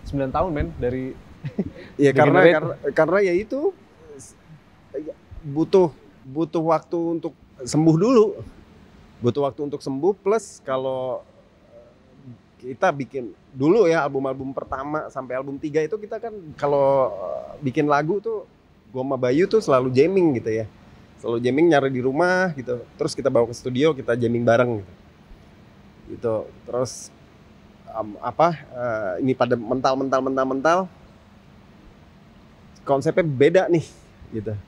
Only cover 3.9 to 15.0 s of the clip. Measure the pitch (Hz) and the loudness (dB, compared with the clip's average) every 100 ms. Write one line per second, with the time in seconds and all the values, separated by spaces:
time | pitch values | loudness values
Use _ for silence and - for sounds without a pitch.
3.9 | _ 160 143 - - _ 156 _ _ _ | _ -20 -20 -20 -20 _ -20 _ _ _
4.9 | - 156 - - - 151 139 160 196 175 | -12 -12 -16 -18 -14 -8 -2 2 4 4
5.9 | - - - 131 131 160 170 160 160 - | 0 -20 -20 -12 -6 -4 -2 0 0 0
6.9 | 175 165 165 160 - _ - 123 151 160 | -4 -2 -4 -8 -14 _ -16 -4 2 4
7.9 | 156 214 262 208 - - - - - - | 6 6 6 4 0 -14 -20 -20 -20 -20
8.9 | - - - 120 135 143 - 147 139 - | -20 -20 -4 -2 0 -2 -4 -8 -8 -8
9.9 | 135 160 202 196 220 - - - 131 131 | -2 -2 0 0 -2 -2 -18 -6 -4 -2
10.9 | 131 127 113 - _ _ _ _ - - | -4 -6 -8 -10 _ _ _ _ -20 -20
11.9 | _ _ - 131 117 _ _ 123 135 190 | _ _ -20 -20 -20 _ _ -14 0 0
12.9 | 147 123 139 120 - _ 131 143 214 170 | 0 -6 -8 -10 -14 _ -2 2 6 4
13.9 | 165 143 139 135 135 135 135 - 131 139 | 4 0 -2 -4 -6 -8 -8 -8 -8 -6
14.9 | 151 | -6